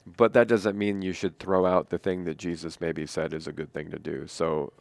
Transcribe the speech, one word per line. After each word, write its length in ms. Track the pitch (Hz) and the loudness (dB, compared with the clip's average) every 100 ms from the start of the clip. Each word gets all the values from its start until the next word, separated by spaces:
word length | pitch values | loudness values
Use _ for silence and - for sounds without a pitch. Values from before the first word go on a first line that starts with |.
| - - | -20 2
but 160 | 113 | 6
that 140 | 120 113 | 6 6
doesn't 280 | 117 101 101 | 4 2 0
mean 240 | 104 98 | 0 0
you 120 | 92 | -2
should 260 | 87 95 - | -4 -4 -6
throw 260 | 95 95 92 | 0 4 6
out 240 | 92 76 | 4 2
the 80 | 85 | -2
thing 280 | 98 92 87 | -2 -2 -4
that 120 | 76 | -6
Jesus 440 | 90 82 80 - | -6 -6 -8 -6
maybe 240 | 82 80 78 | -4 -4 -6
said 280 | - 80 | -4 -4
is 140 | 80 80 | -6 -8
a 60 | |
good 180 | 78 76 | -10 -10
thing 180 | - 78 | -10 -10
to 80 | 82 | -10
do. 280 | 80 69 78 | -8 -8 -10
So, 460 | - 82 78 71 - | -4 -2 0 -4 -10